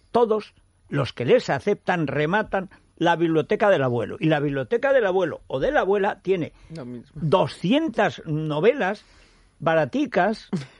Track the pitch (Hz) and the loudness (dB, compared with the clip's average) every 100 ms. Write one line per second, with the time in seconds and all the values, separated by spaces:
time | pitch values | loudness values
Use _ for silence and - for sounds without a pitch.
0 | _ 226 233 214 - _ _ _ _ 143 | _ 0 2 0 -4 _ _ _ _ -4
1 | 123 - 123 254 - 139 - 208 - 180 | -4 -4 2 2 2 -2 -2 -2 -2 -2
2 | 143 131 151 208 - 196 175 - _ _ | -2 -2 0 -2 -2 -4 -6 -16 _ _
3 | 170 165 170 156 135 214 208 170 131 120 | 0 2 2 0 0 0 2 4 2 -2
4 | 101 95 156 151 147 139 127 233 277 269 | -4 -2 0 0 0 -4 -2 -2 2 2
5 | 196 185 165 101 - 135 165 285 190 208 | 2 0 -2 -4 -8 -2 0 0 2 0
6 | 202 - - 240 - - - 160 123 120 | 0 -4 -4 -2 -4 -10 -18 -14 -12 -14
7 | - - 160 185 156 - 175 277 320 - | -16 -6 0 2 2 -2 0 0 0 0
8 | 190 - 160 151 156 147 202 285 190 - | -2 -2 -6 -6 -4 2 2 2 -2 -4
9 | _ - _ _ _ _ 151 160 143 262 | _ -20 _ _ _ _ 0 2 0 -2
10 | 285 - 190 220 - 170 135 _ | -2 0 0 -2 -6 -8 -8 _